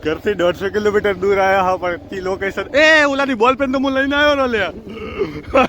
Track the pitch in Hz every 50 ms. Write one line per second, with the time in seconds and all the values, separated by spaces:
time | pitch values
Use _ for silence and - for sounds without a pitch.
0 | - 151 160 160 - 220 208 175 170 180 170 - 190 196 185 208 208 208 202 208
1 | - 208 196 180 190 202 202 196 190 190 190 196 185 185 190 185 180 180 175 143
2 | - - 196 190 185 185 190 185 196 196 185 208 196 - - 277 311 311 320 311
3 | 294 285 277 269 277 269 262 208 220 254 269 233 277 262 262 277 262 269 269 262
4 | 277 277 285 285 294 294 285 277 269 254 233 208 190 160 - - - - - -
5 | - - - - 403 302 294 302 - - - 262 254